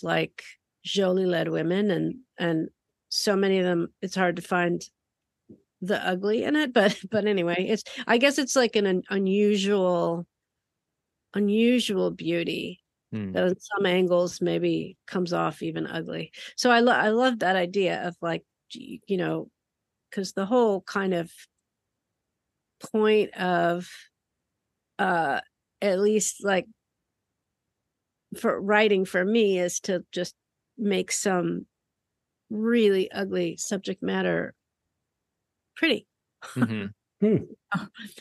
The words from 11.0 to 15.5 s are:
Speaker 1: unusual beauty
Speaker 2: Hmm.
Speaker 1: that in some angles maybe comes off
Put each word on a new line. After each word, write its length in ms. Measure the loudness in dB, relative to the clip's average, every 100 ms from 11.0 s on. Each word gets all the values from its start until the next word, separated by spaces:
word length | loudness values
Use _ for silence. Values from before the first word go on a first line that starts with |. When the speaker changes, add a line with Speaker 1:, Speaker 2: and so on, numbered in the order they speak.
| _ _ _
Speaker 1:
unusual 760 | -2 2 4 4 4 2 0 -2
beauty 640 | -2 -2 -2 -2 -6 -8 -12 _ _ _
Speaker 2:
Hmm. 200 | -8 -4
Speaker 1:
that 120 | 0 0
in 140 | -2
some 240 | -6 -2
angles 560 | 2 2 2 2 0 -2
maybe 560 | -2 0 0 -2 -6 -14 -8
comes 280 | -4 -2
off 280 | -2 -4